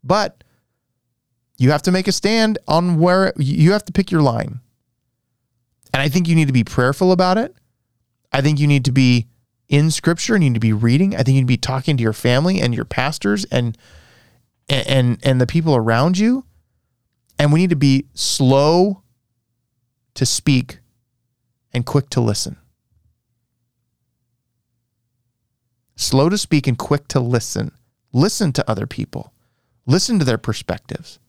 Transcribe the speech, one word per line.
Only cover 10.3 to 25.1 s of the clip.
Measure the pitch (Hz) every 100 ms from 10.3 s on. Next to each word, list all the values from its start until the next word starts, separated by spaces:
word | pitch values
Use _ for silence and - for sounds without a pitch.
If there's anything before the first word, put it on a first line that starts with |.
and | 214
you | 147
need |
to | 113
be | 113
reading. | 107 117 131 196
I | -
think | 131
you |
need | 135
to | 127
be | 127
talking | - 131 147 139
to |
your | 113
family | 107 120 123 170 190
and | 123
your | 117
pastors | - - 131 156 202 208 196
and, | 131 120 110 _ - _ _ _ _ _ _ -
and, | 135 - 135 123 120
and | 139 127
the | 123
people | 165 160 131
around | 110 113 156 185
you. | 220 262 - _ _ _ _ _ _ _ _ -
And | 147
we | 156
need | 185
to | 160
be | 139 135 -
slow | - - - 127 135 147 175 196 190 _ _ _ _ _ _ _ _ _ _ _
to | - 131
speak | - - 131 127 - _ _ _ _ _ _ _ _ _
and | 123
quick | 120 143 -
to | -
listen. | 117 110 - - _ _ _ _ _ _ _ _ _ _ _ _ _ _ _ _ _ _ _ _ _ _ _ _ _